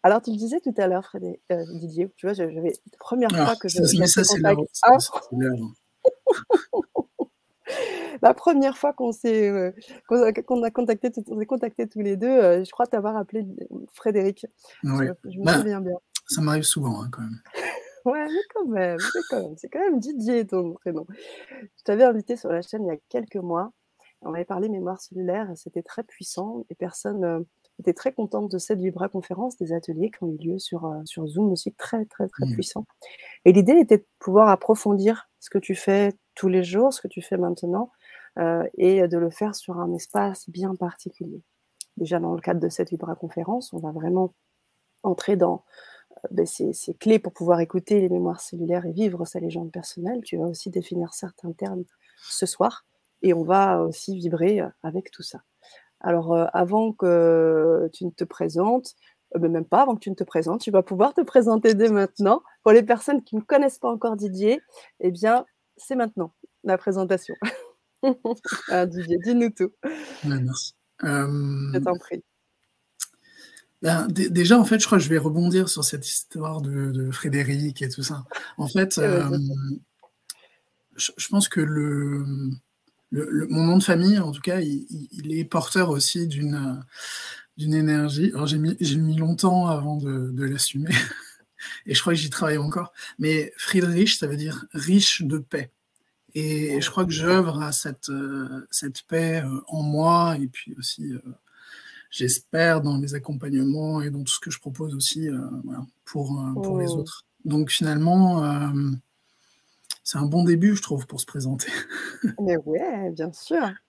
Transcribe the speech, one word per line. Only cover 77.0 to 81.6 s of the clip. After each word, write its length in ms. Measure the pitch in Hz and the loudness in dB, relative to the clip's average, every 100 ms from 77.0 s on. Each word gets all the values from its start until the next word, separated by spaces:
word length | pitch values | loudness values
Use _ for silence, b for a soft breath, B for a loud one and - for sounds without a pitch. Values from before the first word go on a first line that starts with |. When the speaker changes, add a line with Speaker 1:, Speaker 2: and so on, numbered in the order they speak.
| 131 | -4
Speaker 2:
Frédéric 680 | 127 156 143 131 143 147 131 | -4 -2 -2 0 -2 -4 -6
et 80 | 135 | -8
tout 140 | 127 | -6
ça. 220 | 131 147 127 B B - | -8 -8 -10 B B -10
En 100 | 147 | -4
fait, 300 | 190 190 - | 0 0 2
Speaker 1:
Eh, 40 | 151 | 2
vas-y. 260 | 180 139 | 2 2
Speaker 2:
euh, 40 | 143 139 139 135 139 _ _ _ _ _ b b b b _ _ - | 0 -2 -4 -6 -8 _ _ _ _ _ b b b b _ _ -8
je, 160 | - - | -8 -6
je 100 | - | -2
pense 200 | 202 202 | 0 2
que 120 | - | 0